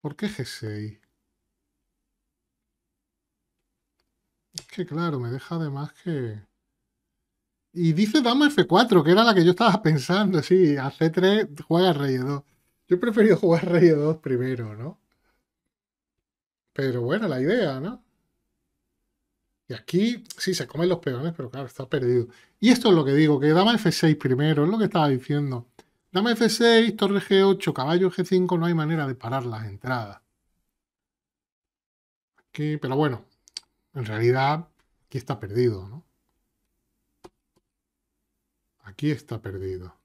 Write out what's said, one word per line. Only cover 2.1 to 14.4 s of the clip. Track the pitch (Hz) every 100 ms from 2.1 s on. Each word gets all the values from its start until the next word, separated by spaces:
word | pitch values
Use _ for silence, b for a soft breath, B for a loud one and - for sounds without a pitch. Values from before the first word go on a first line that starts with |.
| _ _ _ _ _ _ _ _ _ _ _ _ _ _ _ _ _ _ _ _ _ _ _ _
Es | - -
que | -
claro, | 175 151 170 143
me | 120
deja | 131 - 170
de | 156
más | 139 147
que... | _ - 156 120 107 - _ _ _ _ _ _ _ _ _ _ _ _
Y | 170 170
dice | 156 214 302
dama | 233 247 294
F | 294 180
cuatro, | 190 247 180
que | 147
era | 185
la | 233
que | 196
yo | 170
estaba | 175 233 175
pensando, | 160 156 127 185 208 180
sí, | - 185 175 143
a | 131
C | - 160
tres | 160 185 208 190 147 -
juega | 165 185
rey | 151 143 131
E |
dos. | 127 143 - _ _ _ _
Yo | 180
he |
preferido | 240 220 220 190
jugar | 185 165 180
rey | 175 175
E |
dos | 151 147 160
primero, | - 127